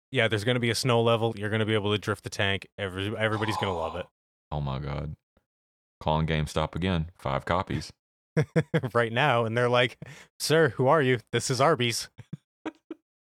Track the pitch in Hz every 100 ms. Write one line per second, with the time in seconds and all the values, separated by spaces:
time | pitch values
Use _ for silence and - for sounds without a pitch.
0 | - 131 110 107 110 123 117 110 127 117
1 | 117 117 117 101 104 110 107 110 101 104
2 | - 101 - - 98 98 - - 98 92
3 | 101 107 110 107 110 - 101 87 80 85
4 | - _ _ _ - 76 69 67 73 143
5 | 151 - _ _ _ _ _ _ _ _
6 | 80 78 80 78 76 82 78 80 92 85
7 | 80 - - 67 - 87 - 73 - -
8 | _ _ _ 160 - 160 - 156 113 117
9 | 113 117 147 120 113 117 123 123 123 -
10 | - - - - - 160 147 - 127 160
11 | 131 120 - 117 - 123 151 127 120 113
12 | - - - - _ _ 311 - _ -
13 | _ _